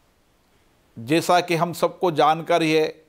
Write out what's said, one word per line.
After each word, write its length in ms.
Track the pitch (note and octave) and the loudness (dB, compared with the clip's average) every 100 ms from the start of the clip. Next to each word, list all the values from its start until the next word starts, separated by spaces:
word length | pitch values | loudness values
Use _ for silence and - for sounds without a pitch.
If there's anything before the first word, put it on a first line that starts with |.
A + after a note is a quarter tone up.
| _ _ _ _ _ _ _ _ _ - | _ _ _ _ _ _ _ _ _ -16
जैसा 420 | A2+ E3 D#3+ F3 | -2 0 2 0
कि 140 | F3 D#3+ | 0 -2
हम 180 | F3 | -2
सबको 380 | D#3 E3+ - F3+ | -2 -4 -2 -2
जानकारी 600 | D3+ D3+ D#3+ D#3+ E3+ D#3+ | 2 2 2 0 0 2
है 320 | D#3 D#3 - | 0 0 -6